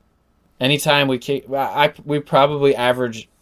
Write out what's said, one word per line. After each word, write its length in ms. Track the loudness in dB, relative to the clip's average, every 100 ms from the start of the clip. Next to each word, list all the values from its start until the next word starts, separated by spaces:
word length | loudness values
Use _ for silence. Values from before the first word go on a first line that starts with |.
| _ _ _ _ _ _
anytime 460 | -2 0 2 2 2
we 120 | -2
kick, 320 | -4 -6 -4
I, 360 | -4 -4 0 0
I, 80 | 0
we 140 | -6 -6
probably 540 | 0 2 2 2 0
average 540 | 2 0 0 -4 -6 -16 _